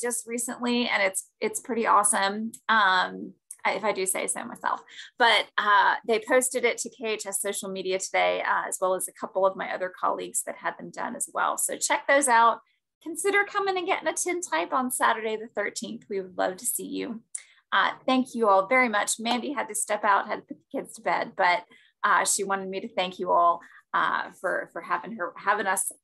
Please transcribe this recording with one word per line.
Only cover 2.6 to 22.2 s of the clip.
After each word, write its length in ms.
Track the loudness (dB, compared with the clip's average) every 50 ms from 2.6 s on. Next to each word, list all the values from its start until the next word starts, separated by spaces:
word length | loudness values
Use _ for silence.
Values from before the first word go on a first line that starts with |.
| _ 2
um, 640 | 4 4 6 6 4 4 2 0 -4 -10 -12 -12 -14 _ _ _ -16 _ -4
if 160 | -2 -2 0 -2
I 80 | -2
do 160 | -2 -2 -2
say 220 | -2 -2 -4 -2 -4
so 160 | -6 -6 -8
myself. 360 | -12 -12 -6 -4 -4 -4 -4 -8 -16 -20 -20 -20 -12 _ 2
But, 280 | 4 4 4 4 2 0 -4 -2
uh, 380 | 2 4 4 6 6 4 2 0 0
they 140 | 0 0 0
posted 440 | 2 4 4 4 4 2 -2 0 0
it 140 | 0 0 0
to 100 | -6 -10
K 260 | -10 -8 -6 -4 -4
H 120 | -4 -6
S 160 | -6 -6 -4 -4
social 260 | -4 -4 -4 -6 -8
media 300 | -8 -6 -4 -2 -2 -2
today, 440 | -4 -2 0 2 2 2 2 0 0
uh, 260 | 0 0 0 -2 -4
as 100 | -4 -2
well 140 | 0 0 0
as 140 | 0 -2 -8
a 40 | -10
couple 320 | -10 -10 -6 -2 2 2
of 120 | 2 2
my 180 | 0 -6 -6 -4
other 180 | -6 -6 -8 -8 -4
colleagues 440 | -2 -2 -2 -2 -6 -6 -6 -6 -6
that 140 | -6 -10 -6
had 200 | -6 -6 -6 -6
them 120 | -12 -14
done 260 | -10 -8 -8 -8 -6
as 120 | -8 -8 -6 -2
well. 240 | -2 0 0 0 -2
So 180 | -4 -4 -4
check 300 | -4 -2 0 0 0 2
those 220 | 4 4 4 6 6
out. 320 | 6 6 6 6 4 2 _ _ _ _ _ _ _ _ -12
Consider 400 | -12 -8 -4 -2 0 2 2 0
coming 340 | 0 -2 -2 -2 0 -2
and 120 | -2 0 0
getting 200 | -2 0 0 -4
a 40 | -4
tintype 600 | -2 -2 -2 -2 -4 -4 -4 -2 -2 -2 0 0
on 200 | 0 0 0 -2
Saturday 440 | 0 2 2 2 2 -2 -4 -4
the 120 | -4 -6 -8
thirteenth. 560 | -6 -4 -4 -4 -4 -8 -10 -8 -10 -12 -10 -8
We 120 | -6 -6
would 180 | -6 -6 -4 -2
love 200 | -2 -2 -2 -4
to 60 | -6
see 220 | -4 -4 -4 -6
you. 360 | -6 -6 -6 -6 -6 -8 -10 _ _ -16 -16 -16 _ _ _ _ 0 2
Uh, 180 | 2 2 2 0 -2 0
thank 300 | 2 2 2 2 0 0
you 120 | 2 4 6
all 200 | 6 6 6 4
very 200 | 4 4 4 4
much. 300 | 2 0 0 0 -2 -4
Mandy 340 | -2 -2 -2 -2 -2 -4 -4
had 160 | -4 -6 -6
to 60 | -4
step 300 | -6 -4 -2 -2 0 2
out, 240 | 4 2 2 2 -2
had 80 | -6
to 60 | -8 -8
put 160 | -12 -16 -18
the 200 | _ _ -8 -8
kids 160 | -8 -8 -12
to 80 | -8 -2
bed, 300 | -2 0 0 -2 -4 -2
but, 280 | 2 2 4 2 2 -2 _ -20 _ _ _ _ -2 2
uh, 200 | 4 4 4